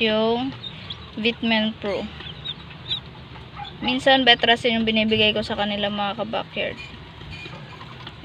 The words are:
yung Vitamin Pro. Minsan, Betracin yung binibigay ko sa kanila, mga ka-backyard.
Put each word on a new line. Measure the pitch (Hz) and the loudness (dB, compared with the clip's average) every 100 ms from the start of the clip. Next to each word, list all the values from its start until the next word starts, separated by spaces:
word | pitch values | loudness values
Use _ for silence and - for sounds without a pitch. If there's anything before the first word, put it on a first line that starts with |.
yung | 220 214 226 233 269 - - - - - - | 4 4 4 2 0 -4 -10 -12 -12 -12 -10
Vitamin | - 226 226 233 220 220 - | -2 0 0 2 2 2 -2
Pro. | 208 185 208 - - - - - - - - - - - - - - - - - | -2 -2 -4 -8 -12 -10 -10 -10 -14 -12 -6 -6 -8 -16 -16 -16 -14 -12 -12 -4
Minsan, | 302 262 277 262 240 | -2 4 6 8 8
Betracin | 240 226 233 247 | 8 6 4 4
yung | 226 | 2
binibigay | 220 220 220 220 214 | 2 2 4 4 4
ko | 214 214 | 2 0
sa | |
kanila, | 202 208 208 202 | -2 0 0 -2
mga | 208 202 208 | 0 -2 -2
ka-backyard. | 196 196 - 214 175 - - - - - - - - - - - - - - - | -4 -4 -4 -4 -4 -6 -12 -14 -16 -16 -14 -12 -12 -14 -14 -16 -16 -14 -14 -14